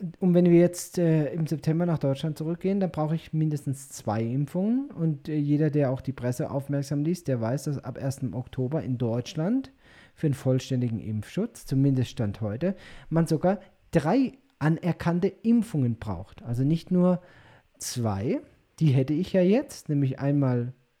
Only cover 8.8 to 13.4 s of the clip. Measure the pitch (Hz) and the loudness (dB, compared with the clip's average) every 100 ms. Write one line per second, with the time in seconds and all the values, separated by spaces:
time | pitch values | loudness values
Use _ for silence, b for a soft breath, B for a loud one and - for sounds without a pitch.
8.8 | - 123 123 117 - - 165 262 262 b | -4 -2 0 -2 -4 -4 0 0 -4 b
9.8 | b b b - 160 135 131 131 - 131 | b b b -4 -2 0 2 0 0 -2
10.8 | 123 113 101 110 104 - 233 - - 135 | -2 -4 -4 -6 -6 -6 -6 -8 -4 2
11.8 | 139 131 120 - 104 98 110 107 175 190 | 2 2 0 -2 -4 -4 -6 -2 -4 -4
12.8 | B B B 160 165 156 | B B B 0 2 2